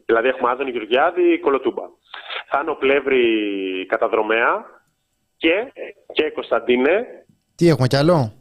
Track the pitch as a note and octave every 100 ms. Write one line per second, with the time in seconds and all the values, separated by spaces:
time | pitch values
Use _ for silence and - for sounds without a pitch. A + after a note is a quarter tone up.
0 | - A2+ B2 B2+ B2 B2 C#3 A#2 G#2 B2
1 | D#3+ F3 F3 E3 D3+ C3+ A#2+ - F2+ _
2 | _ - - - - C#3 D#3+ D3 C3+ C#3
3 | C3 C3 A#2 A2 G#2 G2 F#2+ F#2 F#2+ A2+
4 | A2+ A2 G#2+ A2+ B2+ F#3+ A#3 - _ _
5 | _ _ _ - D#3+ F#3 C4 - - -
6 | - - D3+ D3+ A#2+ A#2 A#2 B2 C3+ F#3+
7 | B3 - - _ _ - E3+ C3+ B2+ C3+
8 | D3+ E3+ A2+ -